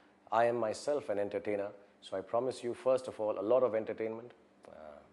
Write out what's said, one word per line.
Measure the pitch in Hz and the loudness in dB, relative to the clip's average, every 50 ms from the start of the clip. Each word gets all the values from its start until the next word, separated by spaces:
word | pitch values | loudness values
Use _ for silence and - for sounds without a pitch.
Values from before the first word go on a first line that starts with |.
| _ _ _ _ _ - | _ _ _ _ _ 2
I | 104 113 120 | 4 6 6
am | 117 117 | 6 4
myself | 120 113 107 101 - - 147 147 139 - - | 2 2 0 -2 -2 -2 -2 -2 0 -2 -2
an | 101 | 0
entertainer, | 101 101 101 104 98 101 110 104 98 98 104 - - - - _ _ | 0 0 0 -2 -2 -2 -2 -2 -2 -4 -6 -8 -14 -20 -20 _ _
so | - - 98 | -12 -8 -6
I | 95 | -6
promise | 92 - - 120 127 127 117 - 123 | -4 -2 -2 0 0 0 -4 -4 -6
you, | 120 113 | -6 -6
first | - - 131 131 127 - | 0 2 2 2 2 0
of | 107 - - | -4 -6 -2
all, | 107 107 101 95 | -2 -2 -2 -2
a | |
lot | 98 107 123 131 131 | 2 4 6 6 6
of | 113 107 | 4 2
entertainment, | 110 104 110 101 - 110 110 110 113 120 120 - - _ _ _ _ - | 0 -2 -2 -4 -4 -4 -4 -4 -8 -10 -14 -18 -20 _ _ _ _ -20
uh, | - 80 76 78 76 73 73 76 - | -20 -18 -18 -18 -18 -18 -20 -20 -20